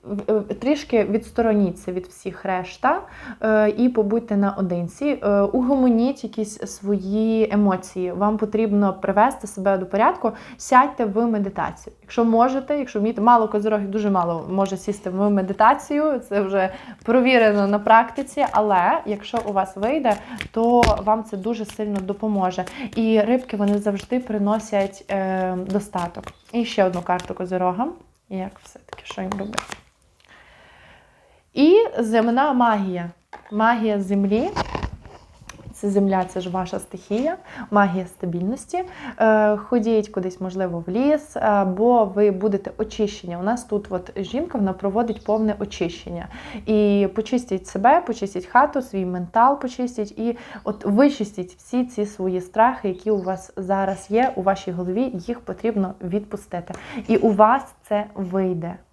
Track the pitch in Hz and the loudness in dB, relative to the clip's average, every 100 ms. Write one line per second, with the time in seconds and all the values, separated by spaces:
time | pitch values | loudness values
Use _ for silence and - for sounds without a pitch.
0 | - 202 - 214 202 202 247 294 - 233 | -8 -6 0 0 0 -4 0 -2 2 2
1 | 196 220 - - 226 208 190 170 - 180 | 2 0 -2 0 2 4 2 -2 -8 -8
2 | 180 - 190 180 190 185 185 - 262 349 | -10 -12 -12 -8 -6 -4 -6 -2 0 0
3 | - - 269 220 220 214 214 208 247 240 | -4 -18 -16 -4 2 4 4 4 2 2
4 | 202 226 226 202 202 - 185 175 170 - | 2 0 0 0 0 0 -2 -2 -4 -4
5 | 285 285 202 202 202 262 247 277 254 226 | -4 -2 0 2 2 2 2 4 4 4
6 | 247 269 226 - 214 - 208 - 196 202 | 2 -2 -8 -6 -6 -6 -12 -8 -2 -2
7 | 190 208 220 220 214 208 202 185 - 185 | 0 0 2 2 2 4 2 2 -4 -6
8 | 180 175 208 214 208 214 220 202 202 190 | -6 -2 -2 0 -2 0 2 2 2 0
9 | - 202 247 269 214 - 190 196 185 196 | -2 2 2 0 -12 -4 0 0 -2 2
10 | 254 359 233 - - - - 254 294 - | 2 2 -4 -6 -18 -18 4 6 6 0
11 | 226 196 233 214 196 196 156 - - - | -2 0 0 0 -2 -4 -6 -8 -20 -20
12 | - - 233 226 254 269 269 294 269 214 | -6 0 4 6 4 2 -2 -4 -2 -2
13 | 214 233 220 240 214 214 214 208 202 208 | -2 2 6 6 4 0 0 0 -2 -2
14 | 208 196 170 165 - 190 196 190 - 208 | 0 2 0 -4 -2 0 0 -2 -6 -6
15 | 185 185 208 202 185 196 220 285 - 294 | -6 0 2 2 0 4 4 4 0 0
16 | 311 269 - 202 190 196 185 185 - - | 0 -2 -2 -2 0 0 0 -4 -18 -10
17 | - 247 254 254 220 208 196 208 208 220 | 2 4 6 6 6 4 2 0 6 6
18 | 240 - 277 - 269 - 214 190 180 311 | 6 -4 -6 -2 0 2 4 4 4 0
19 | - 208 202 233 226 196 190 196 214 311 | -2 -6 -4 -6 -2 -2 -2 -2 -2 0
20 | 247 208 - 240 - 226 233 240 226 208 | 0 -2 -4 -14 -6 0 4 6 6 4
21 | 196 220 220 196 202 220 208 - 214 202 | 2 0 -2 -6 -4 -6 -8 -6 -4 -4
22 | 185 202 220 202 185 185 180 - 233 226 | -4 -4 -2 0 -2 -2 -8 -10 -8 -2
23 | 226 220 208 254 247 208 202 208 208 196 | 2 4 4 0 0 -2 0 0 0 -4
24 | - 247 247 214 202 220 214 202 196 196 | -4 -4 -2 -2 0 0 -2 -2 -2 -6
25 | - 196 190 190 185 180 185 196 202 185 | -6 -4 -2 -2 -2 -4 -2 -4 -2 -6
26 | 175 - - - _ 233 233 - 190 180 | -6 -10 -16 -20 _ -4 -2 0 0 0
27 | 170 180 180 185 180 185 180 180 277 349 | -4 -4 -6 -10 -4 -2 -2 -2 -6 -6
28 | _ _ _ 190 185 - - - _ - | _ _ _ -10 -10 -12 -20 -20 _ -18
29 | - - 190 196 202 214 - - _ _ | -14 -10 -6 -6 -6 -8 -10 -16 _ _
30 | _ _ _ - - - - - - - | _ _ _ -20 -20 -20 -20 -20 -20 -20
31 | _ _ _ _ _ - 294 403 466 - | _ _ _ _ _ 2 6 6 4 0
32 | 226 226 233 240 294 254 233 214 190 180 | 0 2 4 2 2 4 4 2 0 -4
33 | 175 - _ - - 208 220 240 220 208 | -8 -12 _ -20 -8 0 2 4 2 0
34 | 190 202 196 214 339 427 - - - - | 0 0 2 2 0 -4 -6 -6 -8 -12
35 | - - - - - - - - 202 196 | -20 -20 -20 -20 -20 -20 -20 -6 0 2
36 | 196 190 185 185 180 185 180 190 - 180 | 2 2 -2 -6 -6 -6 -4 -8 -10 -18
37 | - 214 294 359 - - 214 208 202 180 | -6 -2 -2 -4 -12 -16 -2 2 2 0
38 | 175 - 180 175 180 269 - 349 370 - | -6 -8 -6 -4 -4 -6 -6 -6 -6 -12
39 | 269 - 220 214 214 208 208 247 214 220 | -16 0 4 6 4 2 0 0 2 0
40 | 208 - 185 180 185 185 185 170 165 196 | 0 -6 -6 -6 -8 -4 -4 -4 -4 0
41 | 277 302 294 233 214 202 190 180 233 240 | 2 2 -2 -2 2 4 2 2 4 6
42 | 208 190 208 190 214 196 - - - - | 4 4 2 2 -2 -2 -6 -8 -8 -2
43 | 208 208 175 175 190 240 - 208 208 185 | -4 -4 -10 -6 -4 -4 -4 -6 -4 -8
44 | 185 - 190 254 349 247 196 185 202 202 | -6 -10 -6 -6 -4 -2 -2 -2 -2 -2
45 | 226 208 - 214 214 208 202 - 170 170 | -2 -4 -2 0 0 -2 -8 -4 -6 -6
46 | - 170 - - - 214 - 214 208 202 | -12 -12 -12 -16 -14 -12 0 2 4 4
47 | 190 202 214 247 240 190 - 196 226 330 | 2 -2 -2 -2 -2 -8 -6 2 4 4
48 | 349 233 196 180 180 247 294 285 247 196 | 2 -6 -6 -6 2 2 4 0 -4 -4
49 | 180 180 175 226 247 277 262 247 247 247 | -4 -4 -2 4 4 2 -4 -6 -6 -4
50 | 208 - 226 233 - 202 - 208 - 202 | -8 -4 -4 -6 -10 -10 -8 -6 0 4
51 | 285 285 208 - 180 - - 247 247 - | 4 4 -6 -6 -12 -14 -6 -4 -2 -4
52 | 208 - 185 185 180 226 233 254 202 185 | -6 -4 -4 -4 -4 2 2 2 -4 -4
53 | 214 208 185 185 - - 185 196 190 190 | -2 -2 -2 -6 -8 -10 -2 0 0 -4
54 | - 214 262 247 185 196 - 175 180 190 | -2 0 2 0 0 0 -4 -6 -4 -2
55 | 254 185 175 233 - 185 226 208 185 - | -2 -4 -8 -10 -8 -6 -2 -2 -2 -4
56 | 180 202 208 208 - 180 170 - - 247 | -6 -6 -6 -14 -10 -12 -10 -16 -12 -12
57 | - 226 233 202 214 262 262 _ - 208 | 0 2 4 6 6 4 -2 _ -4 -4
58 | 208 190 185 190 190 175 165 185 _ | -4 -8 -4 -2 -2 -2 -6 -12 _